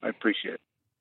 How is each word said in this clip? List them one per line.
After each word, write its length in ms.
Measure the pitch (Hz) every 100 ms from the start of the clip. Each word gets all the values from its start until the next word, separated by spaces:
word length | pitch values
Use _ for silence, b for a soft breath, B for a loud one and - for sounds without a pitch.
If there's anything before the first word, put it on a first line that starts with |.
I 60 | -
appreciate 460 | - - - - -
it. 60 | - _ _ _